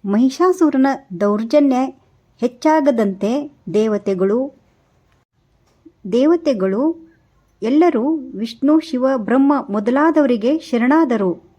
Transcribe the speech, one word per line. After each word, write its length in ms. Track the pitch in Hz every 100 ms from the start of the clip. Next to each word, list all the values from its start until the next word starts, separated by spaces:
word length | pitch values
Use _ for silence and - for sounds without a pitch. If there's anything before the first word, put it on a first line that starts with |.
| 196
ಮಹಿಷಾಸುರನ 800 | 208 262 269 359 370 311 269 269 269 - 175
ದೌರ್ಜನ್ಯ 560 | 202 208 226 294 285 254 262 - _ _ _ _
ಹೆಚ್ಚಾಗದಂತೆ 1160 | 247 247 311 311 277 233 208 190 202 262 294 _ -
ದೇವತೆಗಳು, 800 | 175 220 208 208 190 196 226 269 - _ _ _ _ _ _ _ _ _ _ _ _ - _ 196
ದೇವತೆಗಳು 1000 | 226 285 339 339 233 190 196 294 339 - _ _ _ _ _
ಎಲ್ಲರೂ 520 | 220 285 349 254 254 320
ವಿಷ್ಣು, 640 | 262 190 226 - 269 311
ಶಿವ, 280 | 311 254 262 262
ಬ್ರಹ್ಮ 360 | 196 247 277 285 -
ಮೊದಲಾದವರಿಗೆ 920 | 208 208 262 311 311 285 240 226 311
ಶರಣಾದರು. 880 | - 240 240 302 311 226 190 170 _